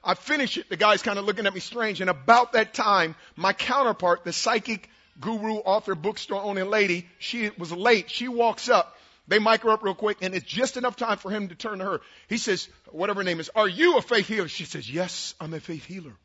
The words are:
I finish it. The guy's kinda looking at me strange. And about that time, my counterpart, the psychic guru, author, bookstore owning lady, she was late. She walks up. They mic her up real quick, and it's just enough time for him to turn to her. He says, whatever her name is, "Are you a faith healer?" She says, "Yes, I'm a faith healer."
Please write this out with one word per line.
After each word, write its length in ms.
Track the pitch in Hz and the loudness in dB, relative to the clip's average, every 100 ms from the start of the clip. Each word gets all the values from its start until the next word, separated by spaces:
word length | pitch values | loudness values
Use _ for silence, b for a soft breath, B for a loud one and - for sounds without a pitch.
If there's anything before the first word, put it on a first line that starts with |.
I 120 | - | -2
finish 420 | 185 - 294 254 - | -4 0 0 0 -4
it. 120 | - | -8
The 60 | |
guy's 260 | 170 214 202 | 2 4 4
kinda 200 | 226 202 | 0 -2
looking 240 | 202 208 | -2 -2
at 80 | 202 | -4
me 80 | 185 | -4
strange. 400 | - 233 220 202 | -10 -4 -4 -2
And 80 | 185 | -2
about 440 | 156 131 233 240 | 0 6 6 6
that 200 | 233 226 | 2 0
time, 420 | - 226 196 160 160 B - | 0 4 4 2 -2 B -2
my 160 | 190 | -2
counterpart, 720 | 196 - 262 254 196 180 175 | -2 0 2 2 2 2 2
the 80 | 175 | 0
psychic 560 | 165 226 226 240 214 - b b - | -4 0 -2 -2 -8 -10 b b -10
guru, 340 | 175 226 220 | -6 -4 -2
author, 400 | 214 190 208 202 | -2 2 0 0
bookstore 460 | 175 190 208 - 202 | -2 -4 -4 -6 -4
owning 280 | 202 196 190 | -2 -4 0
lady, 380 | 214 202 175 175 _ | 2 2 0 -6 _
she 320 | - 233 214 202 | -8 -4 -4 -6
was 140 | 170 | -10
late. 380 | 175 226 226 - | 0 4 4 2
She 180 | - 247 | -8 -4
walks 400 | 240 233 208 240 | 0 0 0 2
up. 300 | 214 - b b b - | 2 2 b b b 0
They 100 | 208 | 2
mic 240 | 214 220 | 4 4
her 80 | 226 | 4
up 140 | 214 | 2
real 100 | 208 | 0
quick, 240 | 180 214 202 | -2 -4 -2
and 120 | 185 | -4
it's 120 | 185 | -6
just 300 | - 175 262 | -6 -2 -2
enough 200 | 254 247 | 0 -4
time 240 | - 233 202 | -2 -4 -4
for 100 | - | -4
him 200 | 214 196 | -6 -6
to 60 | |
turn 220 | 170 - 196 | -8 -8 -6
to 80 | |
her. 160 | 190 170 B B B | -4 -6 B B B
He 100 | 226 | -4
says, 300 | 226 180 - _ - | 0 -2 -4 _ -16
whatever 320 | 156 202 196 | -4 -2 -2
her 40 | |
name 160 | 185 165 | -2 -4
is, 100 | 160 | -2
"Are 120 | 220 208 | 0 0
you 300 | 180 349 285 | 4 4 4
a 40 | |
faith 260 | - 226 180 | 4 0 2
healer?" 200 | 214 165 | -2 -4
She 180 | - | -8
says, 240 | 170 156 107 | -10 -10 -8
"Yes, 460 | 147 180 - - - | -6 -6 -6 -10 -10
I'm 140 | 160 | -10
a 60 | 160 | -10
faith 260 | - 160 | -10 -12
healer." 300 | - 185 147 101 | -12 -16 -16 -20